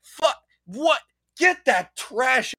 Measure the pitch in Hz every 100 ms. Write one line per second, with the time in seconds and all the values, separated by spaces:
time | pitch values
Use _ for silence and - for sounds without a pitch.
0 | - - 311 - _ _ - 214 320 294
1 | - _ _ - 359 349 - 185 - -
2 | - 220 254 254 -